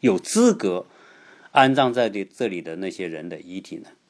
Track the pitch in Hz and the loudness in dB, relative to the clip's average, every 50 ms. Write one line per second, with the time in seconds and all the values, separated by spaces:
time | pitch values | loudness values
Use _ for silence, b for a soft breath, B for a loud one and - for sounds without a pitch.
0 | - 123 98 87 - - - 214 240 247 202 - - 98 87 90 - b b b | 4 2 2 2 -2 -2 2 4 4 4 4 2 -2 -4 -4 -4 -8 b b b
1 | b b b b b b b b b b _ 139 135 131 135 139 135 127 120 127 | b b b b b b b b b b _ 4 6 6 6 2 2 2 2 0
2 | 120 110 101 104 95 - _ - 123 110 95 87 76 82 80 85 95 95 87 - | 0 0 0 -4 -8 -8 _ -4 -4 -4 -4 -6 -8 -10 -10 -8 -8 -8 -8 -8
3 | 92 85 80 78 78 87 85 80 - 87 90 95 - - 90 82 82 - _ _ | -8 -8 -8 -10 -10 -12 -14 -14 -14 -14 -14 -14 -12 -12 -16 -16 -16 -18 _ _
4 | _ _ | _ _